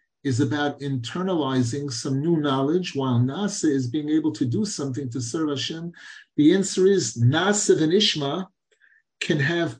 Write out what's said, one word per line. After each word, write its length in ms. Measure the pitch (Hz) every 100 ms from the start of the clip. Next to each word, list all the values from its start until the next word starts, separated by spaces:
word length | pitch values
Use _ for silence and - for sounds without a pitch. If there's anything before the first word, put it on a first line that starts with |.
| _ _
is 160 | 143 120
about 400 | 135 147 147 135
internalizing 1120 | 143 135 117 175 190 170 135 131 117 143 143
some 300 | 120 143 135
new 160 | 160 165
knowledge, 560 | 147 135 139 175 180
while 260 | - 131 120
naseh 500 | 127 151 202 - 156
is 160 | 139 123
being 220 | 151 147
able 240 | 156 156
to 140 | 151 127
do 180 | 170
something 460 | 208 - 139 131 131
to 100 | 131
serve 300 | 120 165 156
Hashem? 420 | 135 - 165 170 - - - - -
The 160 | 147
answer 320 | 190 190 - 190
is 360 | 190 123 117
naseh 600 | 120 156 190 208 - 160
and 100 | 156
nishma 540 | 190 202 156 139 165 185 _ _ _ _ _ _ _
can 180 | - 151
have 400 | 139 170 156 120